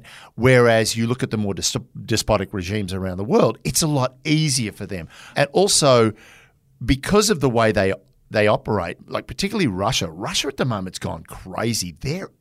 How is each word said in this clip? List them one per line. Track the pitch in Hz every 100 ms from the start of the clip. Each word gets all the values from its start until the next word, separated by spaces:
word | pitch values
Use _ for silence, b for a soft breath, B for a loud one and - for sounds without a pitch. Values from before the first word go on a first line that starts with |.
| B B B -
whereas | 127 123 120 113 104 110
you | 113
look | 123
at | 127
the | 110
more | 101
dys-, | 90 - 117 - 117 101
despotic | 110 - 104 95
regimes | 101 90 107 92
around | 95 92 90
the | 107
world, | 226 123 - 151
it's | -
a | 160
lot | 143 127 -
easier | 156 156 156 131 104
for | - 95
them. | 92 80 B B -
And | 143
also, | - 196 - 143 123 110 b b b b b _ -
because | 127 139 - 208 208
of | 170
the | 135
way | 113 110
they, | 104 95 95 _ _ -
they | 110 104
operate, | 117 - 104 87 - -
like | - -
particularly | - 196 208 143
Russia, | 90 104 131 85
Russia | 80 127 196 302
at | -
the | 147
moment's | 104 92 -
gone | 90 82
crazy. | - - 92 92 117 107 87 76
They're | 127 175 190 _